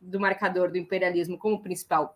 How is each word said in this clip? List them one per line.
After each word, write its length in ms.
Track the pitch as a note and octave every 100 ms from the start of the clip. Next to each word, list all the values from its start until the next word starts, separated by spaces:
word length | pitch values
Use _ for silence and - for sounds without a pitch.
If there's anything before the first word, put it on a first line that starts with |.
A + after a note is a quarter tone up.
do 180 | F#3 G3
marcador 500 | G3 G3 G3 F3+ F3+
do 80 | F3+
imperialismo 600 | F3 F#3 F3+ F3 E3+ F3+
como 240 | G#3+ G#3
principal 500 | F#3 F3 - E3+ G3+